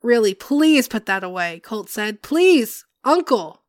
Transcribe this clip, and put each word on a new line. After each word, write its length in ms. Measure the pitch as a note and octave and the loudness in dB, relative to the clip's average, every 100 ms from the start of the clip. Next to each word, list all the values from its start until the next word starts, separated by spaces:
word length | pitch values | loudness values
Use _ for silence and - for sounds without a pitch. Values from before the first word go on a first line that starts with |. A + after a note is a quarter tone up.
"Really, 320 | A#3 A#3 G#3 G3 | 2 2 2 -2
please 520 | - C#4+ D#4 D4 B3 | -4 2 4 4 2
put 200 | A3 G#3+ | -6 -4
that 160 | F#3+ | -6
away," 360 | F#3 F3+ E3+ E3+ | -6 -6 -6 -8
Colt 260 | - G#3+ G3 | -12 -12 -10
said. 320 | - G#3 G#3 | -8 -8 -8
"Please, 640 | - D#4 F#4 E4 A3 - _ _ | -4 2 4 4 2 -8 _ _
Uncle!" 600 | B3+ E4 - A#3+ - - | 0 0 2 -2 -4 -16